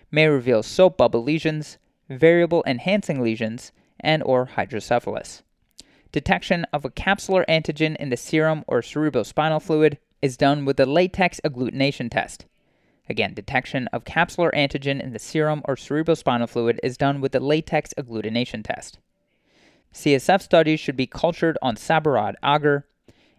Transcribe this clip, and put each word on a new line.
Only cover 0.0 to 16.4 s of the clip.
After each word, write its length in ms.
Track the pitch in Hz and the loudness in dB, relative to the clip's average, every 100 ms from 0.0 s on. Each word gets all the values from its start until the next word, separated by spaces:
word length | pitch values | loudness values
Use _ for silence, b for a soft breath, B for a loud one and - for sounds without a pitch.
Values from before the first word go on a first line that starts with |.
| b | b
may 160 | 151 156 | 2 4
reveal 340 | 139 123 110 | 4 2 2
soap 360 | - - 185 - | 2 4 4 6
bubble 240 | 117 117 | 2 2
lesions, 560 | 123 156 156 151 - - _ _ - | 0 0 0 -4 -6 -16 _ _ -16
variable 520 | 127 160 175 165 170 - | 4 6 6 4 2 0
enhancing 560 | 123 180 208 - 135 | -2 0 -2 -2 -2
lesions, 500 | 117 110 110 120 - _ _ - | -2 -2 -4 -6 -14 _ _ -6
and 220 | 151 156 | -2 0
or 220 | 131 127 127 | 2 0 0
hydrocephalus. 920 | - - 110 - 120 113 - - - _ _ _ - B B B 147 | -4 -6 -6 -2 -2 -2 -8 -10 -18 _ _ _ -20 B B B -4
Detection 480 | 180 180 - 175 - | 0 0 2 -2 -2
of 100 | 143 135 | -6 -6
a 40 | |
capsular 540 | - 190 196 - 185 - | -4 -2 -2 0 0 2
antigen 480 | 160 160 147 156 - | 0 0 -2 -2 -2
in 120 | 143 | -4
the 80 | 120 | -6
serum 480 | - 156 156 156 - | 0 2 2 0 -2
or 140 | 123 | -2
cerebrospinal 800 | - 151 151 131 101 - 160 156 | -2 -2 0 0 -2 -2 0 -2
fluid 380 | - 156 151 143 _ _ | 0 2 2 2 _ _
is 160 | 139 123 | -4 2
done 260 | 143 147 | 2 2
with 140 | 139 139 | 2 2
the 80 | 135 | 4
latex 560 | 160 190 - 180 - | 4 2 2 -2 -2
agglutination 680 | 156 127 123 135 139 - 120 | -6 -4 -4 0 -2 -2 -4
test. 360 | 101 - - - _ _ _ _ _ - | -4 -4 -8 -20 _ _ _ _ _ -8
Again, 280 | 104 98 | -4 -4
detection 520 | - - 131 - 135 123 | -6 -4 -4 -2 -4 -4
of 160 | 120 | -6
capsular 460 | - 160 175 - 165 | -4 -2 -2 0 0
antigen 480 | 147 139 143 139 139 | 0 -2 -2 -4 -6
in 100 | 131 | -6
the 60 | 110 | -12
serum 420 | - 160 151 151 - | -4 -2 0 -2 -4
or 100 | 131 | -6
cerebrospinal 720 | - 147 165 156 135 120 | -4 -2 0 0 0 0